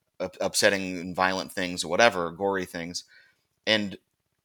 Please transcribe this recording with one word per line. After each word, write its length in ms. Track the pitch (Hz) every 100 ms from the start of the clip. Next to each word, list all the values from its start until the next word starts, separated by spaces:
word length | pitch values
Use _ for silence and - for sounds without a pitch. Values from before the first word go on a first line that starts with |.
| _ -
up-, 180 | 180 -
upsetting 580 | - - 107 98 95 90
and 180 | 92 90
violent 360 | 92 95 80
things, 340 | - 90 90 85
whatever, 460 | 92 117 95 85
gory 340 | 85 101 95 90
things." 380 | 87 85 87 - _ _ _ _ _ -
And 300 | 107 101 95 _ _ _ _